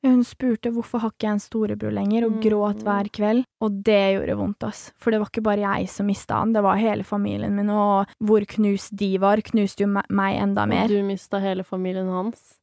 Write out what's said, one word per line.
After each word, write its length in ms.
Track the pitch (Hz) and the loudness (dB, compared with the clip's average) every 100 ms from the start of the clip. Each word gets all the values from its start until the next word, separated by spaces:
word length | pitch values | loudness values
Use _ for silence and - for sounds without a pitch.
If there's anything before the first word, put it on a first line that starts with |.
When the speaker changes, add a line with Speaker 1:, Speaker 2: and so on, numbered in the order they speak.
Speaker 1:
Ja, 80 | 269 | 6
hun 120 | 254 | 4
spurte 480 | 240 - 262 220 240 | 4 -2 -2 0 -2
hvorfor 300 | 233 226 240 | -4 -4 -4
har 100 | 220 | -4
ikke 160 | _ 214 | _ -2
jeg 60 | |
en 60 | 208 | -2
storebror 480 | - 226 214 208 214 | -2 -4 -2 -2 -4
lenger, 320 | 208 202 226 233 | -2 0 2 0
og 60 | |
Speaker 2:
Mm. 80 | 220 | 0
Speaker 1:
gråt 400 | 220 208 208 208 | 2 2 0 -2
hver 240 | 214 202 202 | -2 -2 -2
kveld, 340 | - 208 226 254 _ | -2 0 2 -2 _
og 220 | 220 196 | -4 0
det 320 | 202 208 196 | 2 4 4
gjorde 220 | 196 - 208 | 0 -2 -2
vondt, 240 | 202 202 | -4 -4
ass. 300 | 226 - - _ | -8 -10 -18 _
For 140 | - | 0
det 80 | 220 | 0
var 80 | 208 | -2
ikke 160 | - | -2
bare 160 | 214 202 202 202 | 0 0 0 -2
jeg 100 | 185 | -4
som 180 | - 202 | -4 -2
mistet 240 | 196 - 110 | -2 -2 -2
han, 160 | 220 | 2
det 100 | 220 | 2
var 140 | 196 190 | 2 2
hele 260 | 226 208 | 2 0
familien 520 | 196 208 202 202 208 202 | -4 -2 -2 -2 -2 -2
min, 120 | 208 | 0
og 360 | 208 208 196 196 - | 2 2 2 0 -4
hvor 240 | 214 220 202 | 2 2 2
knust 480 | - 208 202 - 202 | 0 0 0 -4 -4
de 220 | 202 185 | -2 2
var, 200 | 196 214 | 4 2
knuste 420 | - 226 202 - | 2 0 0 0
jo 60 | 202 | 0
me-, 160 | 202 - | 0 0
meg 320 | 196 196 196 | 0 0 0
enda 260 | 202 196 208 | 0 0 0
mer. 180 | - | 0
Speaker 2:
Og 40 | 226 | 2
du 120 | 208 | 2
mistet 380 | 196 196 - 202 | 0 -4 -4 -4
hele 220 | 196 185 | -2 -4
familien 420 | 185 185 185 185 185 | -4 -4 -4 -2 -2
hans. 500 | 185 196 233 - - | -2 -4 -8 -18 -20